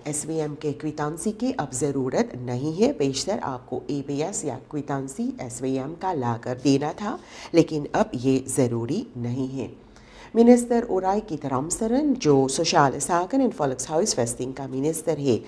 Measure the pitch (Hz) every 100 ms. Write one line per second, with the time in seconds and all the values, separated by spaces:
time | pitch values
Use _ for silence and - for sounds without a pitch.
0 | - 147 151 160 151 143 151 139 156 151
1 | 147 165 214 208 247 262 143 127 147 139
2 | 131 160 233 127 120 123 147 165 233 -
3 | 139 135 - 202 - 127 - 123 - 143
4 | 139 139 160 202 147 127 - 151 139 139
5 | 135 - 240 - 131 117 135 131 135 165
6 | 190 170 120 117 123 123 143 139 147 180
7 | 208 - - - - 170 165 156 147 -
8 | 214 127 127 131 131 - 123 117 117 175
9 | 254 123 120 127 131 135 104 - - -
10 | - - - 220 233 240 240 233 233 185
11 | 185 202 214 151 143 127 156 - 226 247
12 | 302 254 151 139 131 135 160 175 139 139
13 | 143 175 185 269 262 - 143 123 - 156
14 | 214 - 120 120 127 135 135 131 143 160
15 | - 147 139 107